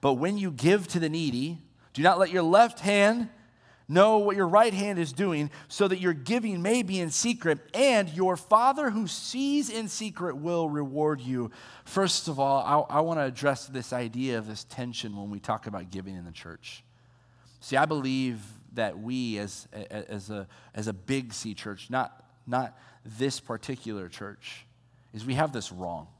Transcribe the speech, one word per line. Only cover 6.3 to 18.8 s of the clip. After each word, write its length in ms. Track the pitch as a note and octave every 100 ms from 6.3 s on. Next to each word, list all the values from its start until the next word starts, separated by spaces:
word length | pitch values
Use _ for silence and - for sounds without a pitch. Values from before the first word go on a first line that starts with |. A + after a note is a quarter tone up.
| A#3 A3 F#3
may 200 | F3 B3
be 180 | F#3+ F#3+
in 100 | E3+
secret, 480 | - A#3 A#3 E3+ D3 -
and 340 | - C4+ A#3 F#3
your 260 | D#3 F#3 F3+
Father 540 | - A3 B3 C#4 C#4+
who 160 | G#3+ G3
sees 640 | - - B3+ C#4 C#4+ B3
in 180 | A3 A3
secret 480 | - G#3+ - F3 C#3+
will 320 | D#3+ F3 D#3+
reward 520 | D3 C#3 C#3 D3+ D3
you." 300 | B2 B2+ A#2 - - -
First 440 | - - F#3+ - -
of 100 | C#3
all, 480 | C#3 C#3 G#2+ D3 -
I, 60 | D3
I 40 |
wanna 240 | D#3+ E3
address 420 | C3+ B2 C#3 C3 -
this 260 | C3 A#2
idea 460 | B2 A#2+ A#2 C3 A#2
of 80 | G#2+
this 180 | G#2+
tension 520 | - - B2 A#2 A2+ G2+
when 140 | G2+
we 80 | G2+
talk 280 | - A2 -
about 240 | G2+ F2
giving 260 | F#2+ F#2+ F#2
in 80 |
the 80 | E2+
church. 500 | D#2+ E2+ E2 - - _ _ _ _ _ _ _ _
See, 160 | - C3
I 80 |
believe 560 | D3+ D#3 C3 C3 C3 A2+ G2+ G#2+ -
that 260 | A#2+